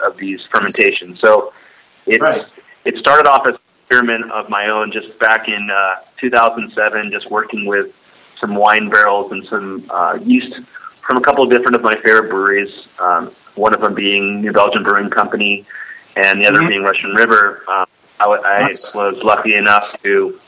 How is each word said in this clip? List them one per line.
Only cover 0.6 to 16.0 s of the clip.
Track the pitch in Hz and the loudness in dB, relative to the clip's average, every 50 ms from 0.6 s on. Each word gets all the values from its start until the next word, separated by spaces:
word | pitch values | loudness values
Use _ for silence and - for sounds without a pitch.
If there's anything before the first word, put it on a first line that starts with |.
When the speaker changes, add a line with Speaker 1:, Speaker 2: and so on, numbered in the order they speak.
| 101 95 85 - 107 101 - - 90 90 90 - | -2 -2 -2 0 0 0 0 -2 -8 -12 -6 0
Speaker 1:
So | - 110 107 104 104 - - - _ _ _ _ _ _ _ _ _ | 4 4 4 4 2 -2 -10 -18 _ _ _ _ _ _ _ _ _
it, | - 110 113 | -2 0 0
Speaker 2:
Right. | - 156 156 - - - _ - _ _ _ _ - | 0 0 -2 -2 -6 -12 _ -20 _ _ _ _ -8
Speaker 1:
it | 123 117 | -8 -6
started | 117 - 139 143 147 143 143 | -2 2 4 4 6 6 4
off | 135 135 - | 4 4 2
as | 127 120 | 0 -4
an | - _ _ _ _ | -4 _ _ _ _
experiment | _ - 123 123 120 117 117 113 113 113 | _ 0 2 2 2 2 -2 -4 -6 -8
of | 113 107 104 104 | -8 -8 -8 -6
my | 104 101 104 107 | -6 -4 -2 -2
own | 107 107 107 104 | -2 -2 -4 -4
just | 101 110 104 - - - | -6 -10 -10 -12 -4 -2
back | 113 110 110 113 - 113 | 0 2 2 0 -2 -6
in, | 107 104 104 104 | -8 -6 -6 -4
uh, | 98 98 98 95 95 92 - _ _ - | -2 0 0 0 -2 -6 -10 _ _ -8
two | - 123 | -4 0
thousand | 123 117 117 113 113 113 107 - | 2 2 2 2 0 -2 -8 -8
seven, | - 113 107 107 107 107 107 104 | -4 -2 -2 -2 -2 -4 -6 -6
just | 101 101 - - | -8 -10 -10 -6
working | 104 107 107 - - 107 101 | -4 -4 -4 -4 -8 -8 -6
with | 101 101 101 95 95 - _ _ _ _ _ _ _ _ - | -2 -2 -2 -4 -4 -10 _ _ _ _ _ _ _ _ -10
some | - 107 101 | -8 -6 -2
wine | 101 104 104 107 110 107 101 | 0 2 2 2 2 0 2
barrels | 110 104 104 101 101 101 98 - | 2 2 4 4 2 0 -2 -6
and | 101 95 95 | -10 -12 -10
some, | - 110 104 98 98 95 92 - - | -8 -8 -8 -8 -8 -10 -12 -12 -8
uh, | - 90 87 85 87 - 101 | -4 -2 -2 -2 -4 -2 0
yeast | 120 123 127 123 127 123 - - - - - - - - _ - | 2 2 2 0 -4 -10 -16 -18 -20 -20 -20 -20 -20 -20 _ -4
from | - 131 127 | -2 -2 2
a | |
couple | 123 143 135 135 131 | 2 2 2 2 4
of | 117 | 4
different | 123 123 123 123 123 | 4 2 2 2 0
of | 117 | 2
my | 113 110 107 107 - | 2 0 0 2 4
favorite | 110 110 110 104 - | 4 4 4 4 0
breweries, | 95 95 98 98 98 101 101 98 - - - - _ - | -2 -2 0 0 0 0 -2 -4 -10 -16 -20 -20 _ -4
um, | 90 90 87 82 85 - - _ _ _ _ | 0 0 0 0 -2 -6 -12 _ _ _ _
one | 101 104 110 104 | 0 0 2 2
of | 107 | 2
them | 107 101 98 | 0 -2 -2
being | - 101 101 101 101 98 101 101 104 | -2 -2 0 0 0 -2 -2 -4 -4
New | 107 107 | -4 0
Belgium | 104 104 101 101 104 107 | 2 2 2 2 2 0
Brewing | 95 101 101 101 101 98 | 0 0 0 0 0 0
Company | - 110 104 101 - 101 104 101 101 98 - - - - - - - - | 0 -2 0 0 -2 -2 -2 -2 -4 -4 -8 -14 -18 -18 -18 -18 -20 -20